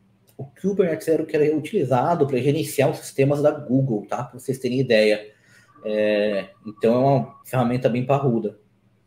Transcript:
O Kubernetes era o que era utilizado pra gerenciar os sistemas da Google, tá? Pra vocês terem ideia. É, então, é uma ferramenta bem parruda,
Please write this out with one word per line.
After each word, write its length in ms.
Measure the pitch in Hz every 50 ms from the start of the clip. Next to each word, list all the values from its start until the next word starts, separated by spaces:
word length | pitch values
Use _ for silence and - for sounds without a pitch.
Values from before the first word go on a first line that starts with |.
| _ _ _ _ _ _ _
O 80 | - 135
Kubernetes 640 | - _ _ - 196 196 202 185 165 156 156 - 165
era 140 | 160 156
o 40 | 156
que 100 | - 160
era 180 | 151 147 151 156
utilizado 720 | 151 - - 226 190 139 120 131 123 135 165 175 156 143
pra 120 | - 131 123
gerenciar 520 | 127 147 143 160 151 - - - 165 165
os 80 | - -
sistemas 440 | - - - - 135 143 147 147
da 80 | 143 147
Google, 560 | 151 147 - - 127 135 131 127 110 101 -
tá? 180 | - 104 117 127
Pra 140 | - - 123
vocês 200 | - - 127 -
terem 220 | - 120 123 135
ideia. 520 | 131 117 113 107 107 107 104 104 - - - _ _ _ _ _ _ _ _ - -
É, 680 | 110 107 107 104 104 107 104 104 107 101 95 92 - - _ _
então, 280 | 107 - - - 110 120
é 40 | 127
uma 420 | 135 139 139 123 107 - - - _
ferramenta 440 | - - 127 120 117 123 123 - 117
bem 180 | 113 123 131
parruda, 520 | 143 139 143 139 131 113 113 104 104 - _ _ _ _ _ _ _ _ _ _